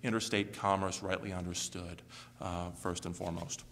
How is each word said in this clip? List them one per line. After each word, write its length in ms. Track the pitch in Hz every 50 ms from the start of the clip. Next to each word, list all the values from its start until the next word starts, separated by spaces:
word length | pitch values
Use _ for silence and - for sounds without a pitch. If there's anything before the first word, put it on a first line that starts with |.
interstate 520 | - 123 110 113 - - - 101 101 101 -
commerce 480 | - - 98 98 95 95 95 87 -
rightly 320 | 98 92 95 90 - 101 95
understood, 640 | 92 90 87 87 - - - - 90 90 85 87 - - - - - - - - -
uh, 300 | - 90 87 87 87 90
first 340 | 85 - - 92 87 - -
and 100 | 87 85
foremost. 500 | - 95 90 85 85 85 - - - - -